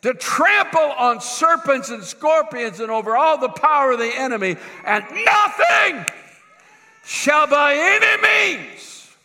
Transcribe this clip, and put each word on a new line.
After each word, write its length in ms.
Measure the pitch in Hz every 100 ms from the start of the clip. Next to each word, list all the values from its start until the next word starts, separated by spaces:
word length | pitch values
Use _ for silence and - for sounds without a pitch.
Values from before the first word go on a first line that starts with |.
to 140 | 226
trample 640 | 254 - - 330 403 381 320
on 400 | 302 262 247 233
serpents 680 | - - 320 339 269 262 262
and 120 | 233
scorpions 800 | 175 - 302 320 311 247 233 180
and 100 | 226
over 240 | 220 208
all 220 | 233 320 302
the 140 | 254
power 420 | - 311 294 269
of 60 | 240
the 140 | 233 254
enemy, 400 | 262 226 190 175 - -
and 200 | - 214 202 359
nothing 800 | 466 415 415 - 679 - 403 285 156 - - _ _ _ - _ _ _
shall 420 | - - - 302 294
by 280 | 285 285
any 480 | 285 339 415 427 427
means 880 | 427 427 403 277 165 - - - - _